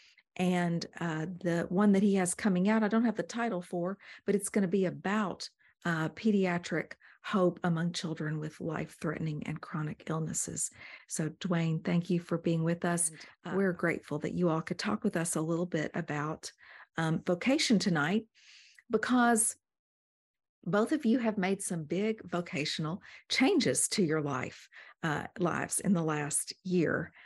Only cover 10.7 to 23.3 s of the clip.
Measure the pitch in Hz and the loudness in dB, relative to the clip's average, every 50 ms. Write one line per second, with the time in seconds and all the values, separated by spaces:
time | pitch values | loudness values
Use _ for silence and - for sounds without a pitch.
10.7 | - - - - - - - - - - 160 151 156 - - 175 175 170 165 165 | -8 -14 -20 -20 -20 -20 -14 -10 -6 -4 -4 -4 -6 -6 -4 -2 0 0 2 0
11.7 | 160 160 - 180 175 170 170 - 180 170 175 - 175 165 - 170 165 160 160 165 | 0 -2 0 0 0 0 0 0 -2 -2 0 -2 -4 -2 0 0 0 0 0 0
12.7 | 170 175 - 175 170 170 - - - - - - - _ _ 180 165 190 196 185 | -2 0 0 -2 0 0 -2 -4 -4 -8 -16 -20 -20 _ _ -4 -2 0 0 0
13.7 | 175 - - 170 - - - - 147 156 - - - 175 175 170 160 160 160 - | 0 0 0 -2 -2 -2 -4 -6 -6 -4 -4 -4 -2 0 2 2 2 0 -2 -4
14.7 | 175 - - 208 208 - - 202 - 170 165 - - 160 156 160 170 165 180 175 | -6 -4 -2 -4 -4 -2 -2 -2 0 0 -2 0 0 -2 0 0 0 -2 -2 -2
15.7 | - 160 151 - - - 160 - 147 147 147 156 160 - - - - _ - - | -2 -2 -2 -2 -4 -6 -4 -4 -4 -4 -4 -4 -6 -8 -10 -16 -18 _ -20 -20
16.7 | - - - - _ - 165 160 165 - - - 175 175 - 240 269 311 - - | -20 -20 -20 -10 _ -2 0 0 0 0 0 0 -2 0 2 2 2 2 4 4
17.7 | 240 180 - 202 170 151 143 160 196 226 - - _ _ _ - - - - - | 4 4 4 2 2 2 2 2 0 0 -2 -4 _ _ _ -20 -20 -20 -20 -20
18.7 | _ - _ _ 233 220 220 - 254 247 240 240 233 220 - - - - _ _ | _ -20 _ _ -2 0 2 4 4 6 6 6 6 4 2 0 -2 -6 _ _
19.7 | _ _ _ _ _ _ _ _ _ _ _ _ _ _ _ _ _ _ - 175 | _ _ _ _ _ _ _ _ _ _ _ _ _ _ _ _ _ _ -4 0
20.7 | 180 208 226 - 320 302 - 220 226 262 226 220 214 214 185 190 196 190 - - | 2 2 2 2 0 0 2 2 2 4 2 0 0 0 0 0 0 -2 -2 -4
21.7 | 190 165 156 147 170 185 208 220 220 220 - 180 - 175 175 - - 143 147 - | -4 -6 -4 -4 -2 -2 0 -2 -2 -4 -6 -4 -4 -4 -4 -4 -4 -4 -4 -2
22.7 | - - 160 151 175 214 - - - - - _ | -4 -4 -4 -4 -4 -6 -8 -14 -20 -20 -8 _